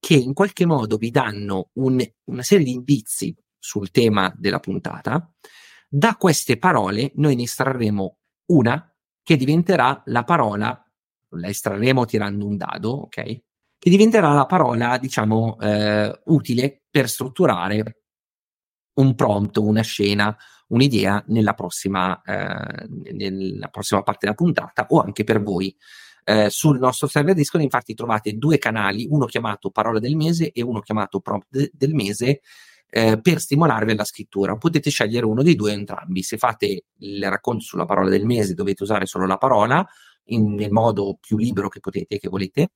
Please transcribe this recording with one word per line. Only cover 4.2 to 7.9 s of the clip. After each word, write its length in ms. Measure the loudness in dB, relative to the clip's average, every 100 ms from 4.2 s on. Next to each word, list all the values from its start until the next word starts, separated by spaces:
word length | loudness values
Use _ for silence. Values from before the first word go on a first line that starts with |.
| 0 -2
della 220 | -2 -2
puntata. 760 | -4 -6 -6 -8 -4 -4 -6 _ -20 -20 -20 _ _
Da 280 | 0 0 2
queste 420 | 2 2 0 0
parole 540 | 2 2 0 -2 -4
noi 220 | 0 2 2
ne 80 |
estrarremo 760 | -2 -2 -2 0 -2